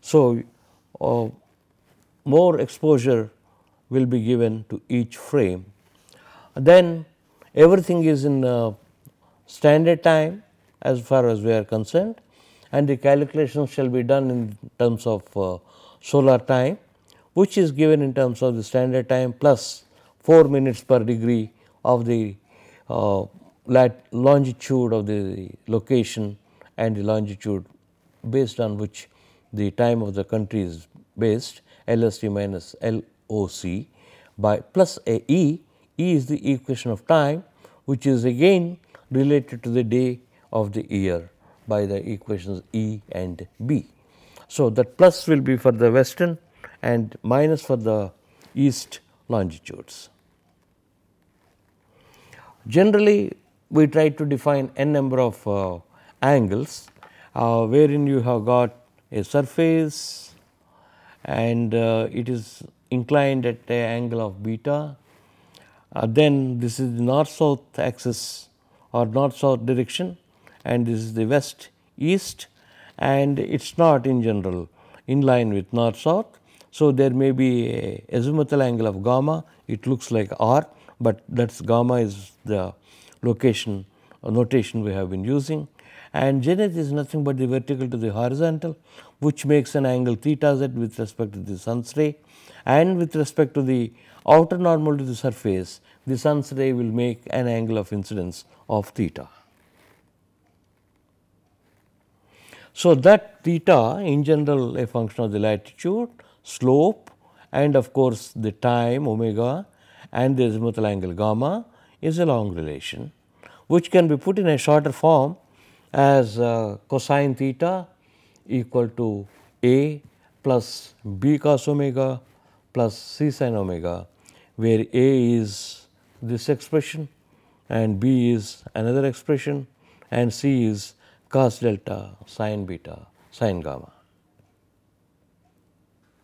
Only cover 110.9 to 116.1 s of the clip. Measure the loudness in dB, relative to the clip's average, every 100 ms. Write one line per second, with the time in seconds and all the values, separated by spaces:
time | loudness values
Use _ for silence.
110.9 | -2 -6 -2 -2 0 -2 -4 -10 _ _
111.9 | _ -6 0 0 0 -2 -6 -8 -10 -12
112.9 | -14 -16 -18 _ _ -20 -20 0 0 4
113.9 | 2 4 0 -2 0 0 0 2 2 2
114.9 | 0 2 4 2 -4 _ _ _ _ _
115.9 | 2 4